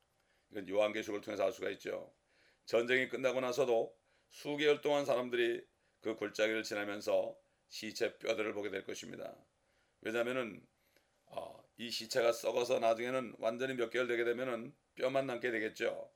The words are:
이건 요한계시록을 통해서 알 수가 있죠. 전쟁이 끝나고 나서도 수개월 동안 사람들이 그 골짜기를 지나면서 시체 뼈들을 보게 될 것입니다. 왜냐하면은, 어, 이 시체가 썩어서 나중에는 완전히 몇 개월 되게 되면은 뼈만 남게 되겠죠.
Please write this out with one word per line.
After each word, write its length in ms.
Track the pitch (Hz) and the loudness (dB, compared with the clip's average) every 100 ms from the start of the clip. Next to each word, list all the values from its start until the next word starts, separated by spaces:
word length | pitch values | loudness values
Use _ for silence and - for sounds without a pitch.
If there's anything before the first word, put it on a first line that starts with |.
| _ _ _ _ _ | _ _ _ _ _
이건 160 | - 92 | -10 0
요한계시록을 540 | 101 107 107 107 101 | 4 4 2 -4 -6
통해서 240 | 110 101 98 | -4 0 0
알 60 | |
수가 180 | 95 98 | 0 -6
있죠. 400 | 98 - 95 - _ _ _ _ _ - | -6 -6 -8 -8 _ _ _ _ _ 0
전쟁이 420 | 117 120 131 127 | 2 4 2 2
끝나고 300 | 123 131 127 | 0 0 0
나서도 540 | 127 120 127 117 113 - _ _ _ | 0 2 4 4 2 -6 _ _ _
수개월 520 | - 147 147 147 143 | -12 -6 2 4 4
동안 240 | 147 143 135 | 4 2 2
사람들이 600 | 120 123 120 117 120 - _ _ _ | 0 2 2 2 0 -6 _ _ _
그 140 | 110 113 | -4 -2
골짜기를 480 | 104 - 110 110 | -4 2 2 2
지나면서 760 | 107 104 101 104 104 95 110 - _ _ _ | -2 -4 -4 -4 2 2 2 -4 _ _ _
시체 480 | - 110 - 110 - | -10 -8 -2 -2 -2
뼈들을 360 | 101 110 107 | -2 0 0
보게 160 | 101 101 | -2 -4
될 140 | 95 | -6
것입니다. 520 | 101 101 92 90 82 - _ _ _ _ _ _ | -6 -10 -10 -12 -12 -14 _ _ _ _ _ _
왜냐하면은, 640 | - 117 120 131 113 - - _ _ _ _ _ _ | -4 -2 0 -2 -6 -8 -18 _ _ _ _ _ _
어, 360 | - - - - - | -12 -10 -14 -20 -12
이 120 | 117 | -8
시체가 440 | 117 113 131 120 | -8 -2 4 4
썩어서 460 | 117 120 120 120 127 | 4 0 0 2 4
나중에는 560 | 113 113 123 131 117 - | 4 2 0 -2 -4 -2
완전히 380 | 110 120 131 127 | -2 0 -2 0
몇 140 | 113 | 0
개월 180 | 117 123 | 0 0
되게 180 | 120 120 | 2 2
되면은 480 | 117 131 113 127 - _ - | 0 -2 -4 -8 -14 _ -2
뼈만 320 | 131 135 135 | 0 0 0
남게 220 | 117 123 | -2 -2
되겠죠. 600 | 113 110 - 110 - - | 0 -2 -2 -2 -2 -10